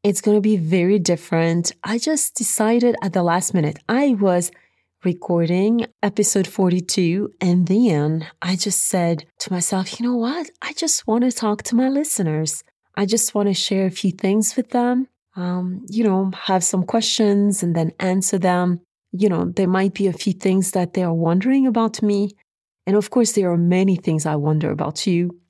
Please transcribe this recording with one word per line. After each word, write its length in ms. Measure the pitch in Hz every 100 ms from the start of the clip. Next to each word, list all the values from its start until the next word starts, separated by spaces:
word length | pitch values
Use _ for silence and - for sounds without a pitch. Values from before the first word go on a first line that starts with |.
It's 180 | 208 185
gonna 220 | 214 208
be 160 | 208 208
very 400 | 160 185 175 208
different. 720 | 175 170 - 165 165 170 170 -
I 140 | - 233
just 380 | 311 311 -
decided 640 | - 226 - 220 233 240 226
at 120 | 196
the 80 | 185
last 320 | 175 175 -
minute. 240 | 180 151 - -
I 260 | 240 285 214
was 300 | 196 180 175 _ _ _ _ _
recording 840 | 180 175 - 170 165 180 202 233 226 _
episode 440 | 202 208 208 196 190
forty-two, 880 | - 185 180 180 - 170 180 208 _
and 260 | 185 180 175
then 600 | 202 247 151 151 160 156 -
I 140 | 175 185
just 320 | 208 - -
said 360 | 190 170 160 - _
to 120 | -
myself, 480 | 180 - 190 190 -
"You 60 |
know 120 | 240 247
what? 340 | 233 320 302 _
I 140 | -
just 320 | 302 320 - -
wanna 260 | 226 247
talk 300 | - 220 208
to 120 | -
my 140 | 240 262
listeners. 760 | 277 294 - 165 156 156 - - _ _
I 120 | - 196
just 280 | 226 -
wanna 200 | 208 202
share 320 | 190 - 190 190
a 40 | 185
few 80 | 196
things 440 | 175 196 208 208
with 140 | - 247
them, 400 | 247 240 247 262 _ _
um, 520 | - 180 180 180 185 247
you 160 | 208
know, 260 | 226 190 190 180
have 200 | - 196
some 200 | - 185
questions 800 | 185 226 220 - 214 202 202 196
and 120 | 175
then 180 | 165 160 -
answer 380 | 185 185 - 196
them." 440 | 180 180 180 175 _ _ _
You 200 | 185 202
know, 160 | 175 175
there 220 | 175 185
might 260 | 185 190
be 120 | - 196
a 60 |
few 220 | 180 -
things 380 | 180 196 190 185
that 200 | 190 175
they 100 | 190
are 120 | 175
wondering 520 | 165 165 180 233 269 262
about 360 | 226 226 220
me. 300 | 214 202 202 - _ _ _ _ -
And 80 |
of 140 | 208 202
course, 240 | 254 220
there 180 | - 185
are 60 | 170
many 400 | 170 180 196 180
things 300 | - 160 151
I 100 | 151
wonder 340 | 147 156 151
about 360 | 156 151 - -
you. 340 | 175 175 -